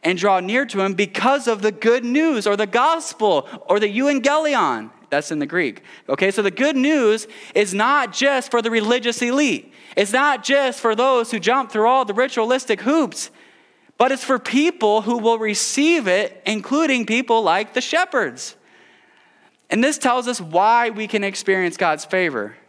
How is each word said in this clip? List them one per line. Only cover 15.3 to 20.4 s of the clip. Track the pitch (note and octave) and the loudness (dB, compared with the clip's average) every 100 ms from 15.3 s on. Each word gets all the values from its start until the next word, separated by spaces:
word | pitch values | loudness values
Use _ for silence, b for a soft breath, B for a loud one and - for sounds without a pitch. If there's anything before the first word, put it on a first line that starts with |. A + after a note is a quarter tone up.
| A3+ | 0
receive | G#3+ G#3 - - D4+ E4+ G#3 | -2 -2 -4 0 2 2 2
it, | F#3 G#3 - - | 0 -2 -6 -6
including | G#3+ F#3+ C#4 D#4+ B3+ | -6 -2 -2 0 0
people | G#3+ A3+ A#3+ A3+ | 0 -2 0 0
like | G3 F3+ G#3+ | 2 0 -2
the | - | -6
shepherds. | - D#4+ F#4 C#4 E3 A#2 - - b b b b b b b b b b _ | -2 -2 0 -2 -4 -6 -16 -16 b b b b b b b b b b _
And | G3 | 0
this | C4 D4+ | 0 0
tells | B3+ B3 A#3+ | 0 0 -2
us | A#3+ | -6